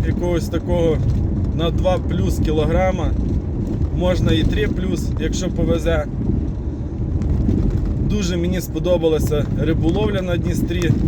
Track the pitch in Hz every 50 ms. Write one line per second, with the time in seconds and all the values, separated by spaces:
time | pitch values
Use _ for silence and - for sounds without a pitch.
0 | - - - - 170 180 175 160 - - 160 160 151 - 175 170 165 165 151 -
1 | - - - - - - - - - - - 147 165 165 - - 185 185 180 165
2 | - - 165 175 185 170 - - 147 156 156 - - 160 170 185 190 185 180 175
3 | 156 - - - - - - - - - - - - - - - - - - -
4 | 175 180 180 170 - - 160 160 160 - - 214 214 196 - 185 185 190 170 -
5 | - - - - 165 156 - - 185 165 - 175 165 165 165 160 - 165 165 156
6 | - - - - - - - - - - - - - - - - - - - -
7 | - - - - - - - - - - - - - - - - - - - -
8 | - - 202 208 196 175 180 175 170 180 185 180 - - - 156 156 180 180 165
9 | 165 160 156 147 - - 151 147 - - - - - 160 160 - 156 160 175 202
10 | 214 208 202 190 185 180 170 165 165 175 165 - - - 170 180 - - - -
11 | -